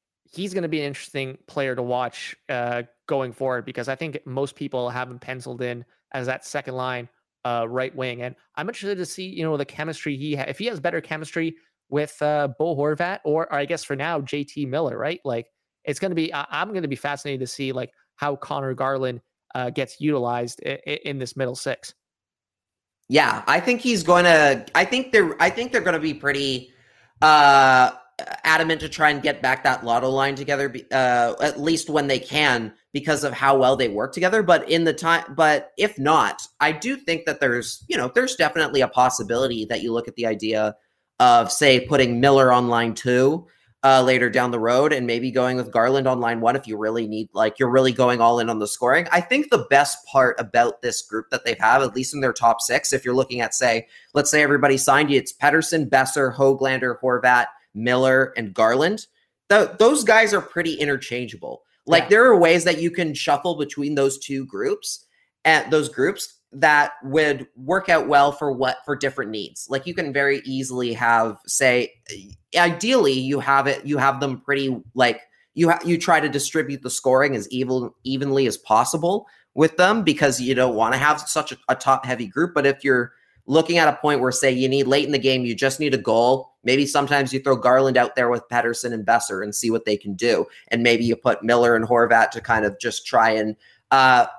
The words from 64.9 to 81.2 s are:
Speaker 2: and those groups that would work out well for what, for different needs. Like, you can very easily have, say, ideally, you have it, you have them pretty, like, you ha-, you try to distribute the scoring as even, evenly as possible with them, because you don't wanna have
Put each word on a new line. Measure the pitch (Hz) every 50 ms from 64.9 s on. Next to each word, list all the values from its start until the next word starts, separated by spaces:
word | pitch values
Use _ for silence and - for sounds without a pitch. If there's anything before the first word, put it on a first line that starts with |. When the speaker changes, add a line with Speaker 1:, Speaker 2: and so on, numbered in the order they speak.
| - - _ _ _ _ _ _ _ _ -
Speaker 2:
and | 160 156 147 - 123
those | 156 156 147 -
groups | - - 131 170 202 - - - _ _ _ _
that | - 139 156 151 151 147 147 - - -
would | 127 135 135 156 156 147 139 131 131 - _
work | 120 131 139 180 190 190 -
out | 170 156 - 131
well | 147 143 139 143
for | 143 - 156 143
what, | 135 123 131 127 - - -
for | - 143
different | 135 - 135 - 139 117 104
needs. | 110 107 92 - - - - -
Like, | 135 135 135
you | 175 170
can | 190 165 143
very | 131 143 139 139 139 135 -
easily | 135 135 131 131 127 127 127 123 120
have, | 113 113 120 117 117 117 113 113 104 - _
say, | - - - 135 127 123 123 117 - _ _ _ - 82 101 95 101 - - _ _ -
ideally, | 165 175 175 165 170 202 233 262 247 180 139 131
you | 131 131 135 143 135
have | 113 135 139 139 135
it, | 143 135 - -
you | 143 147
have | 139 131 139 135 127
them | 143 135 127 -
pretty, | - - 139 139 135 135 127 110 - -
like, | - 123 127 120 113 - - _ _ _ _ _ _
you | 151 170 165
ha-, | 170 -
you | - 175 170
try | 165 - 185 170 156
to | 147 151
distribute | 143 143 139 - - 160 151 139 139 135
the | - 127
scoring | - - - 131 127 131 143 143 135
as | 107 101 -
even, | 131 127 131 123 131 127 123 - - _ -
evenly | 127 135 131 143 139 135 139 135
as | 117 104 -
possible | _ - 110 113 123 - - 160 160 175 190 220 - _ _ _ _ _ _
with | 131 156 160 - -
them, | 180 190 214 226
because | 190 156 147 - 151 139 123 123
you | 123 127 131
don't | 120 127 127 113
wanna | 107 113 113 127 131
have | 139 151 151 -